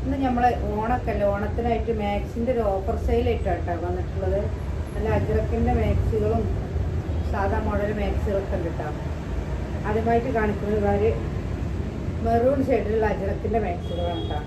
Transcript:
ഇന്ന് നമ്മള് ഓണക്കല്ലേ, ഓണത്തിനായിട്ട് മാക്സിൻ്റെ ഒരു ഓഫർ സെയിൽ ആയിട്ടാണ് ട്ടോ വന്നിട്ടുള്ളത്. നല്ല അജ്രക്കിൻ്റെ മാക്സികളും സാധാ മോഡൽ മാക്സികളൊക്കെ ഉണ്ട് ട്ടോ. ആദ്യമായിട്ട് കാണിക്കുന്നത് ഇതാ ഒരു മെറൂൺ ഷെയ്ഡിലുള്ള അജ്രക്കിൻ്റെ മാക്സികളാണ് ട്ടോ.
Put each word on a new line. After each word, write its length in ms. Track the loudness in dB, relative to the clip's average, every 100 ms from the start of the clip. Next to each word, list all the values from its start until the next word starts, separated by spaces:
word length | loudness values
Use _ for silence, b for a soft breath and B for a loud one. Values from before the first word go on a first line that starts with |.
ഇന്ന് 120 | 0 0
നമ്മള് 260 | 2 4 4 2 0 -2
ഓണക്കല്ലേ, 500 | 0 0 0 0 2
ഓണത്തിനായിട്ട് 600 | 2 -2 0 0 0 0 0
മാക്സിൻ്റെ 500 | 0 -2 -2 -2 0
ഒരു 80 | 2 2
ഓഫർ 260 | 0 -2 -2
സെയിൽ 220 | 2 2 2
ആയിട്ടാണ് 280 | 0 0 -2 -2
ട്ടോ 80 | -4
വന്നിട്ടുള്ളത്. 560 | -2 -2 -4 -2 0 0 0 -4 -4 -6 -4
നല്ല 140 | -2 0 2
അജ്രക്കിൻ്റെ 540 | 2 2 2 2 4 4
മാക്സികളും 640 | 4 2 2 2 2 2 0 -2 -2 -2 -2 -2 -2 -2 0
സാധാ 260 | 0 0 0 0
മോഡൽ 260 | 0 0 0
മാക്സികളൊക്കെ 560 | 0 0 0 0 0 -2
ഉണ്ട് 120 | -2 -4
ട്ടോ. 100 | -4 -4 -4 -6 -4 -4 -4 -4 -4 -4 0
ആദ്യമായിട്ട് 420 | 2 4 4 4 2
കാണിക്കുന്നത് 420 | 2 0 0 2
ഇതാ 140 | 2 4
ഒരു 100 | 2 2 -2 -4 -4 -4 -2 -4 -4 -4 -4 -2
മെറൂൺ 340 | 2 4 4 2 2
ഷെയ്ഡിലുള്ള 360 | 2 2 0 0
അജ്രക്കിൻ്റെ 480 | 0 -2 -2 0 0 0
മാക്സികളാണ് 580 | -4 -4 -2 -2 -2 -4
ട്ടോ. 100 | -4